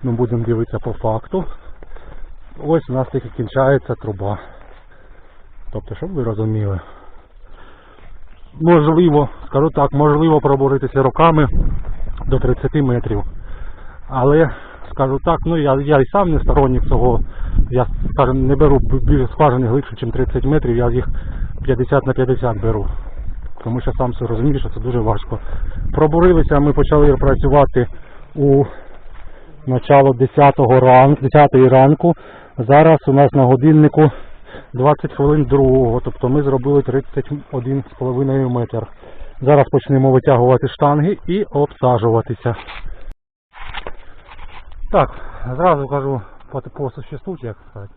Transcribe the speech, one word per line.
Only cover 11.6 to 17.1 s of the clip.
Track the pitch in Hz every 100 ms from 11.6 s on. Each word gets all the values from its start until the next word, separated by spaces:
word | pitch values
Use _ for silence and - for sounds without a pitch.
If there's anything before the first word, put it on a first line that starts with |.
| - - - - - - -
до | 131
тридцяти | 123 123 135 151
метрів. | 135 120 110 104 - - - - - - - - -
Але, | 131 131 151 156 - - - -
скажу | - 135 135 -
так, | 165 160
ну, | 165
я, | 143 135
я | 139 147
і | 131
сам | 202 185
не | 147
сторонник | - 151 135 127
цього. | - 117 123